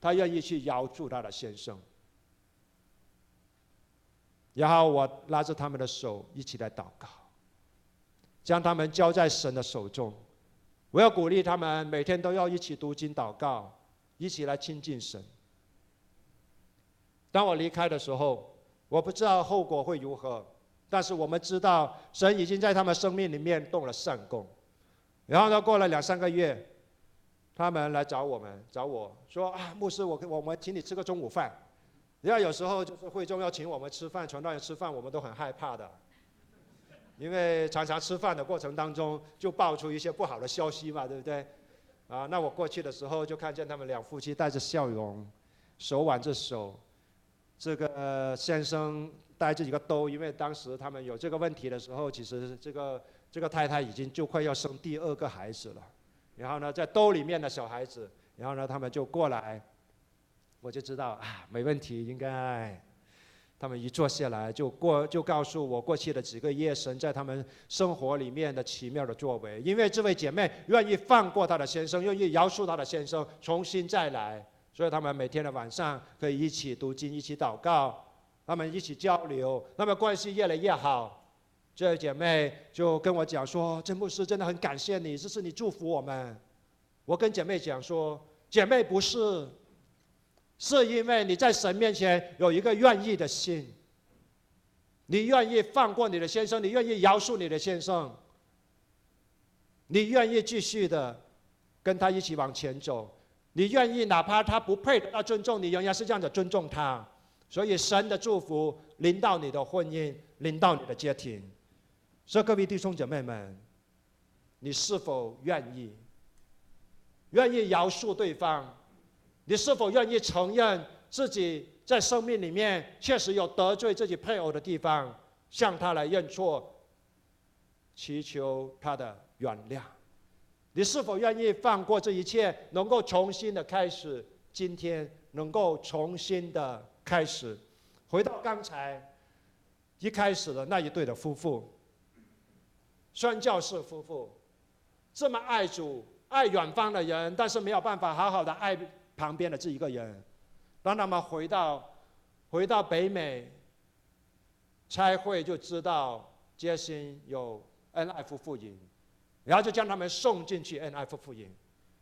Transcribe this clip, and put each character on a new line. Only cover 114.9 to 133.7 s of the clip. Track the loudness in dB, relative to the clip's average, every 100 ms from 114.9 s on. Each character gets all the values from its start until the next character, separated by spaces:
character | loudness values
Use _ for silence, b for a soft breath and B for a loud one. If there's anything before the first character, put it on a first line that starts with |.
| -2
否 | 0 -4 -4 -6
愿 | -2 -2 -4 -12
意， | -14 -16 -20 -20 -20 -20 -20 -20 _ -20 -20 -20 -20 _ _
愿 | 4 4
意 | 4 2
饶 | 4 2
恕 | 0 -4
对 | -2 -2
方？ | 0 -2 -2 -4 -16 _ _ _ _ _ _
你 | -2 0
是 | 2
否 | 2 4
愿 | 4 4
意 | 2
承 | 0 0 2
认 | 4 4 2 -4 -18 _
自 | -2 -2
己 | 0 -2 -2 -8 -18
在 | 2 4
生 | 4 2
命 | 2 0
里 | 0
面 | 0 2 0 -4 -8
确 | 2 2
实 | 4
有 | 2 2
得 | 2 2
罪 | 4 0
自 | 0 0
己 | -2
配 | -2 -2
偶 | -2
的 | -4
地 | -4 -2
方， | 2 2 0 -10 _ _ _
向 | 0 2 2
他 | 0
来 | 0 2
认 | 0 0
错， | -2 -2 -2 -6 -18 _ _ _ _ _ _ _ _ _ _ _ -18
祈 | -8 -8
求 | -6 -4 -4 -4 -6 -8
他 | -6 -4
的 | -6 -12 -20 _
原 | -6 -6 -10
谅？ | -12 -12 -20 _ _ _ _ _ _ _
你 | 0
是 | 0 0
否 | -2 0
愿 | 0 2
意 | 2
放 | 2 4 2
过 | 4 2
这 | 2
一 | -2
切， | 0 2 2 0 -4
能 | -2 2
够 | 2
重 | 4 2 2
新 | -2 -4
的 | -4
开 | -2